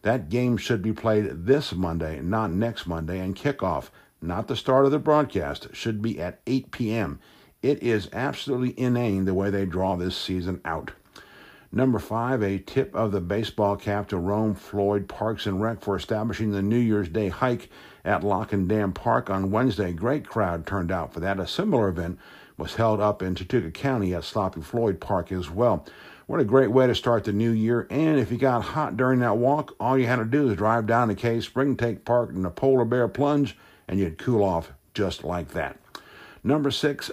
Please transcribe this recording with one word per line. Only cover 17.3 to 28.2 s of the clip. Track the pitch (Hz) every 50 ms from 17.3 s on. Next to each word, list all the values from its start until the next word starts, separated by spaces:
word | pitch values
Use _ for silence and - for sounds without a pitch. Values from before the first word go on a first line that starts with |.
| 82 - 135 127 120 - - - - - - - - - -
at | - 104 85 95
Lock | 104 98 92 110 - 107
and | 98 92 87
Dam | 107 107 104 98 92
Park | - - 117 117 123 123 -
on | 95 95 95 95 101
Wednesday. | 110 127 131 95 101 98 87 85
Great | 80 98 123 143 151 -
crowd | - - 113 101 90 85 82 80
turned | - 98 98 87 82
out | 98 87 78 - -
for | 82
that. | 85 98 98 95
A | 90
similar | - - - 196 220 165 120 107 95
event | 87 87 85 87 87 - - - - - - - _
was | - 78 82 -
held | - 113 110 107 98
up | 104 104 101 - 92
in | 92 90
Chattooga | 90 95 - 131 123 82 80
County | 82 - - 139 131 113 98 90 90
at | 82 76
Sloppy | - - 113 98 95 - 82 76
Floyd | - - 117 117 107 92 -
Park | - - 101 90 85 -
as | 95 92 87 73
well. | 82 101 123 120 98 76 - - - - - - - - -
What | - - -
a | 135
great | 101 127 135 131 101 117
way | 131 127 127
to | 113
start | - - 123 117 107 95
the | 107 101
new | 104 113 117 113
year. | 110 110 113 120 120 - -
And | 120 139 160 160 156
if | 139